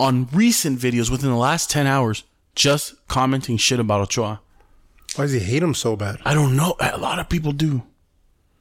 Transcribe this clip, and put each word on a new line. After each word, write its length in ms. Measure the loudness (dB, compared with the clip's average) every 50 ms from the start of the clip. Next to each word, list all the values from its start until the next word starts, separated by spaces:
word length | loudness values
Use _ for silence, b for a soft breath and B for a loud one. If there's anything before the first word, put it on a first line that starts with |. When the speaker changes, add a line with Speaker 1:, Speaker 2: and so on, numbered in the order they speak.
Speaker 1:
on 280 | 0 2 2 2 0 0
recent 460 | 2 2 4 4 2 2 0 -2 -2 0
videos 320 | 0 0 2 2 0 0
within 180 | -2 0 0 0
the 60 | 0
last 340 | 2 2 2 0 0 -2 -2
ten 160 | 0 0 2
hours 380 | 2 2 2 2 0 -2 -4 -8 _ _ _ _ _ -4
just 400 | 0 2 2 2 0 -2 -8 -12 _ _ -4
commenting 480 | 0 0 2 2 0 -2 -2 -2 -2 0
shit 220 | 2 2 2 2
about 200 | 2 2 2 0
Ochoa. 400 | 0 0 -2 -2 -2 -2 -4 -8 _ _ _ _ _ _ _ _ _ _ _ _ -14 -12 -6
Speaker 2:
Why 80 | -4 -2
does 80 | -2
he 80 | 0 -2
hate 220 | -2 0 -2 0
him 120 | 0 0 -2
so 220 | -2 -2 -2 -2
bad? 220 | -2 -4 -6 -6 -6 -2
Speaker 1:
I 100 | 0 2
don't 220 | 4 4 4 2
know. 180 | 2 2 0 0 -2
A 160 | -4 -4 -4 -4
lot 200 | -4 -4 -4 -4
of 100 | -4 -2
people 240 | -4 -2 -2 -2
do. 300 | -2 0 0 0 0 -2 -6 -8 _ _ _ _ _ _ _ _ _ _ _ _ b b